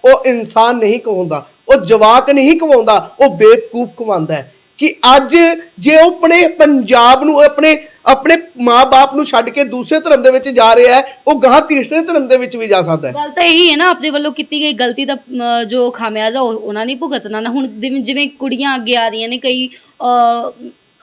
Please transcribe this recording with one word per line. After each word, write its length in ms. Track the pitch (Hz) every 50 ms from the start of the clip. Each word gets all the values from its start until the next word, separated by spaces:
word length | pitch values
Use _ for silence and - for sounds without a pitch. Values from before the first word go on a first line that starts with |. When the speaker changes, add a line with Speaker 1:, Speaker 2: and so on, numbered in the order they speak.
| -
Speaker 1:
ਉਹ 200 | 254 269 262 -
ਇਨਸਾਨ 500 | 262 247 233 220 - - 226 226 233 247
ਨਹੀਂ 240 | 240 220 202 220 247
ਕਹਾਉਂਦਾ, 480 | - 233 208 185 180 165 156 143 - _ _ _ _ -
ਉਹ 60 | -
ਜਵਾਕ 540 | - 185 170 220 214 214 214 233 254 262 277
ਨਹੀਂ 300 | 285 277 262 285 320 330
ਕਹਾਉਂਦਾ, 560 | 330 311 277 240 226 220 214 196 - - - -
ਉਹ 180 | 277 277 -
ਬੇਵਕੂਫ 520 | 170 220 214 233 240 220 - - 233 247 -
ਕਹਾਉਂਦਾ 460 | - - 233 220 202 175 160 160 160
ਹੈ। 180 | 143 127 _ _ _ _ _ _
ਕਿ 180 | _ 277 311 - _ - 247 262
ਅੱਜ 200 | 277 269 240 302 339 339 330 330 330 - _ _ -
ਜੇ 180 | 175 285 311
ਉਹ 100 | 311 320
ਆਪਣੇ 400 | 359 349 - 330 320 339 349 349
ਪੰਜਾਬ 760 | 330 330 - 311 294 294 269 233 196 247 240 233 240 262 262 294
ਨੂੰ, 200 | 302 302 285 294
ਆਪਣੇ, 440 | 285 294 - 302 311 311 302 - - _ _ _
ਆਪਣੇ 320 | - 269 269 - 302 330 339 330 - _ 254
ਮਾਂ-ਬਾਪ 540 | 240 240 233 240 269 262 262 262 277 269 269
ਨੂੰ 100 | 285 302
ਛੱਡ 240 | - - 233 233 240
ਕੇ 140 | - 285 285
ਦੂਸਰੇ 360 | 233 214 254 240 - 311 311
ਧਰਮ 240 | 311 339 302 262 240
ਦੇ 80 | 262
ਵਿੱਚ 180 | 254 262 262 277
ਜਾ 260 | 254 247 226 226 226
ਰਿਹਾ 200 | 240 247 240 247
ਹੈ, 220 | 262 269 269 - _ _
ਉਹ 140 | 269 302 262
ਗਾਂਹ 200 | 233 254 247 302
ਤੀਸਰੇ 400 | 302 - 302 277 233 226 285 320
ਧਰਮ 260 | 330 339 339 302 269
ਦੇ 100 | 240 254
ਵਿੱਚ 200 | 254 247 247 -
ਵੀ 100 | 233 226
ਜਾ 140 | 214 202 185
ਸਕਦਾ 260 | 175 165 160 151 151
ਹੈ। 60 | 131 123
Speaker 2:
ਗੱਲ 160 | 285 294 294
ਤਾਂ 140 | 285 - 349
ਇਹੀ 280 | 339 320 330 359 339
ਹੈ 40 | 302
ਨਾ, 140 | 285 349 359
ਆਪਣੇ 200 | 339 349 254 311
ਵੱਲੋਂ 220 | 277 294 294 302
ਕੀਤੀ 300 | - - 302 - 294 294
ਗਈ 120 | 302 302 285
ਗਲਤੀ 320 | 208 247 240 233 269 277
ਦਾ, 80 | 277 277
ਅਮ, 500 | 269 _ _ 254 247 240 240 240 233 233
ਜੋ 280 | 208 233 254 247 247
ਖਾਮਿਆਜ਼ਾ 500 | 240 - 226 220 220 214 214 220 226 262
ਉਹ, 120 | 262 233 220
ਉਹਨਾਂ 320 | 220 208 202 208 208 226
ਨੇ 100 | 247 277
ਭੁਗਤਣਾ 440 | 247 277 277 269 240 - 208 220 220
ਨਾ। 100 | 226 233
ਹੁਣ 180 | 233 285 262
ਜਿਵੇਂ, 340 | 247 - 220 214 262 254 277
ਜਿਵੇਂ 280 | 240 214 262 277 285 277
ਕੁੜੀਆਂ 460 | 285 _ 262 269 247 233 277 277 285
ਅੱਗੇ 200 | 262 226 226 247
ਆ 140 | 240 226 226
ਰਹੀਆਂ 200 | 214 220 226 226
ਨੇ, 80 | 247
ਕਈ, 300 | 247 - 262 254 254 254
ਅਹ, 1000 | 254 - _ _ _ _ _ 233 247 247 240 240 233 233 233 233 - 240 240 240 247 _ _ _ _ _ _